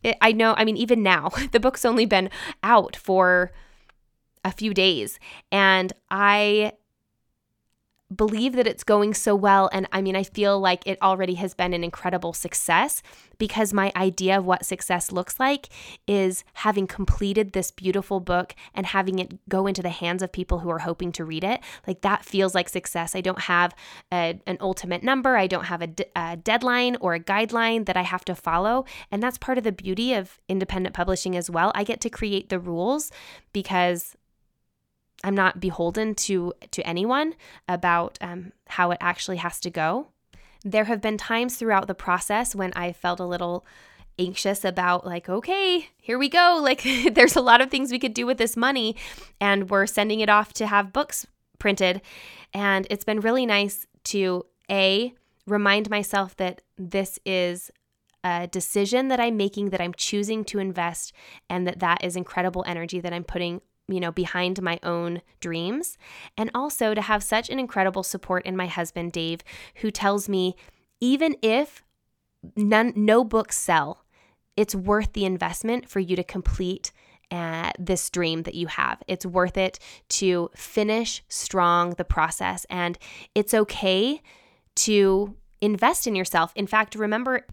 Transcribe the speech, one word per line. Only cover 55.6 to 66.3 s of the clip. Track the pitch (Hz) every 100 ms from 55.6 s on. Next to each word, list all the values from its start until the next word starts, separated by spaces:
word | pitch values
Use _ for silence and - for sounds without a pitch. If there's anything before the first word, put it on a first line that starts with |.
| 202 208 208
myself | 208 202 202 190 -
that | 185 180 _ -
this | 180 190 190 -
is | - 185 175 180 - _ _ _ _ _
a | 180 175 175
decision | 185 - 202 202 247 262
that | 254
I'm | 233 220
making, | 196 202 202
that | 185
I'm | 175
choosing | 170 - 202 208 220 208
to | 202
invest, | 190 180 170 170 - - - - -
and | 180 180
that | 175
that | 175 170
is | 180
incredible | 175 175 180 180 180 180
energy | 170 170 180
that | 170
I'm | 175
putting, | 170 175 175 175 - _ -
you | 185
know, | 170
behind | 170 175 185 180 190
my | 180 170
own | 175 170 170 170 - _
dreams. | 170 165 175 269 359 - - - -